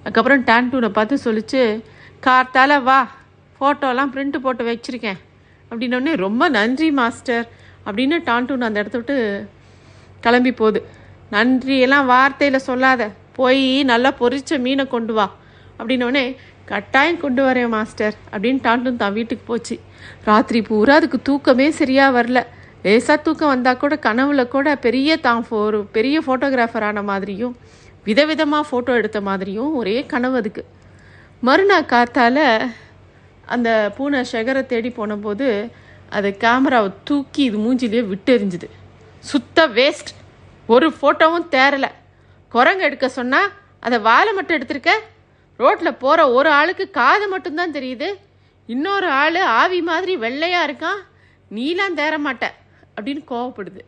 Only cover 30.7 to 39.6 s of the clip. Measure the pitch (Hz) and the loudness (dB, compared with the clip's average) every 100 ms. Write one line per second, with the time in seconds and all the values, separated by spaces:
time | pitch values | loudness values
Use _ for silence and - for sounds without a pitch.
30.7 | _ - - - - - _ 240 302 392 | _ -20 -20 -20 -20 -20 _ 2 4 4
31.7 | 381 285 240 240 277 233 262 302 220 254 | 2 2 2 2 2 2 4 2 2 -2
32.7 | 226 - - - - - _ - 254 233 | -8 -20 -20 -20 -20 -20 _ -8 -2 0
33.7 | 226 208 202 277 285 254 233 226 269 262 | 2 0 -2 -2 -2 -2 -4 -2 -2 -2
34.7 | 240 226 240 208 208 208 202 269 202 226 | -4 -4 -6 -6 -6 -6 -2 -2 -2 -4
35.7 | - - - - 208 202 196 226 247 269 | -12 -20 -20 -8 -4 -4 0 0 2 4
36.7 | 254 202 190 - 285 269 - 269 208 214 | 2 0 -4 -4 -4 -4 -2 -2 0 0
37.7 | 254 247 220 220 196 - 240 202 175 - | 0 0 -2 -2 -4 2 2 2 -6 -10
38.7 | - - - - - - 294 - - | -20 -20 -20 -20 -20 -6 -6 -2 2